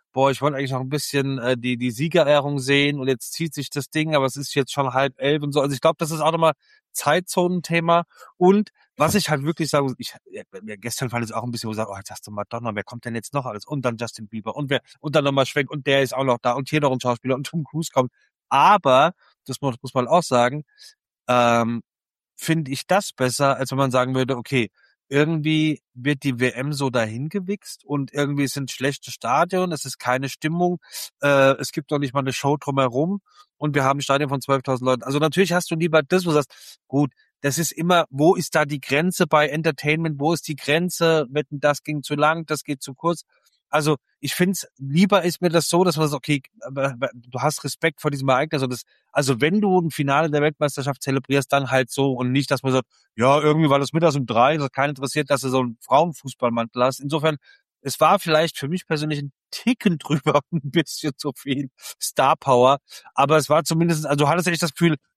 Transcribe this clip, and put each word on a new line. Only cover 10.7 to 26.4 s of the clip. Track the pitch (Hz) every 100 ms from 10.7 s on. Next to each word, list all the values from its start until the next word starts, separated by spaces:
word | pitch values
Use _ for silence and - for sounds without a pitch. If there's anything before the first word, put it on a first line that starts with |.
| 104
gestern | 117 - 123
fand | 117
es | 113
auch | 113
ein | 120
bisschen, | 117 113
wo |
ich | 107
sag, | 110
„Oh, | 101
jetzt | -
hast | - -
du |
Madonna, | 104 104 117 117 104
wer |
kommt | - 120 120
denn | 117
jetzt | -
noch | 143 127
alles?“ | 104 -
Und | 147 123
dann | 113
Justin | 120 - 107
Bieber | 113 104 135
und | 139
wer, | 135 - -
und | 151 147
dann |
nochmal | 139 135 131
Schwenk | 147 139
und | 151 139
der | 139
ist | 131
auch | 123 135
noch | 120
da | 123
und | 127 131
hier | 156
noch | 143
ein | 127
Schauspieler | 123 120 127 131
und | 143
Tom | 165
Cruise | 139 151 165
kommt. | 135 127 - _ _ _
Aber, | 135 165 208 143 127 160 - _ _ -
das | 131
muss, | 139 120
muss | 131
man | 131 120
auch | 175
sagen, | - 123 123 147 - _ - _ _ _ -
ähm, | 123 120 117 117 117 - _ _ _ _ -
finde | - 160 135
ich | 139 -
das | 190 -
besser, | - 127 120 139 131
als | 131
wenn | 135
man | 135
sagen | 127 127
würde, | 131 127 123
okay, | - 135 107 _ _ _ _
irgendwie | 139 151 160 151 156 156 143 _
wird | 123 131 143
die | 143
W | 120